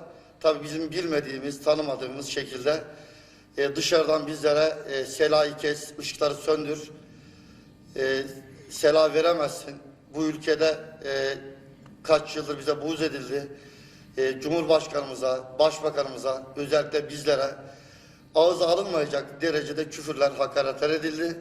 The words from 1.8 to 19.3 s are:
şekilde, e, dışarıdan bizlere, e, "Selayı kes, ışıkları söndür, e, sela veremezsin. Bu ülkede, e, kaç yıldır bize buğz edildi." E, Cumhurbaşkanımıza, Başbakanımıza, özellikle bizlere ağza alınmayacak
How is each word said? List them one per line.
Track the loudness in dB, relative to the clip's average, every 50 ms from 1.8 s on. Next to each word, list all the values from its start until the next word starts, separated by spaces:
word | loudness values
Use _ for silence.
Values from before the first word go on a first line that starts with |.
| 2 -2 -4 -4 -6 -8 -8 -10 -8
şekilde, | -6 -6 -6 -6 -6 -6 -4 0 0 0 0 -2 -10 -16 -20 -20 -20 -20 -20 -20 -20 -20 -20 _ _ -4 -2
e, | -2 0 0
dışarıdan | -2 0 2 4 4 4 4 2 2 0
bizlere, | -2 -4 0 2 4 4 4 4 2 0 -2 -6 -6
e, | -4 -4 -4
"Selayı | -2 0 2 4 6 6 4 4 2 0
kes, | -2 -2 -2 -2 -4 -8 -14 -12 -10
ışıkları | -10 -8 -2 0 0 0 0
söndür, | 0 0 0 0 0 0 -4 -6 -6 -8 -14 -18 -20 -20 -20 -20 -20 -20 -20 -20 -20 -20 -20 -20 -20 -20 -20 -20 -20 -20 -10 -4
e, | -2 0 0 0 0 -2 -6 -10 -14 -16 -18 -20 -20 -18 -16
sela | -2 2 4 6 8 8 6 6 6
veremezsin. | 4 4 4 4 2 0 -2 -4 -6 -12 -14 -14 -16 -18 -20 -20 -20 _ -10 -4
Bu | -2 -2
ülkede, | -2 -2 -2 0 0 2 4 4 2 2 0 -6 -14 -14 -10 -6
e, | -4 -2 0 0 -2 -2 -4 -8 -14 -16 -18 -20 -20 -20 -20 -20 -20 -20 -4
kaç | 2 4 4 4 4 0 -8
yıldır | -6 -6 -6 -6 -4
bize | -2 -2 -2 -2
buğz | -2 -4 -2 0
edildi." | -2 -2 -2 -4 -6 -6 -6 -6 -6 -8 -12 -16 -20 -20 -20 -20 -20 -20 -20 -20 -20 -8 -2
E, | 0 0 0 0 -2
Cumhurbaşkanımıza, | -4 -2 0 0 4 4 4 4 2 0 -4 -4 -4 -6 -6 -4 -2 -2 -2 -2 -6 -4 2 4
Başbakanımıza, | 4 4 4 0 -4 -2 0 -2 -2 -2 -4 -6 -4 -4 -4 -4 -6 -10 -8
özellikle | -8 -4 0 0 0 2 0 -2 -4 -4 -4
bizlere | -8 -4 0 2 2 2 2 -2 -4 -8 -14 -18 -18 -20 -20 -20 -20 -20 -20 -20 -20 -20 -10 0 4
ağza | 6 6 6 6 4 4
alınmayacak | 4 4 2 2 0 0 0 0 0 -2 -4 -4 -6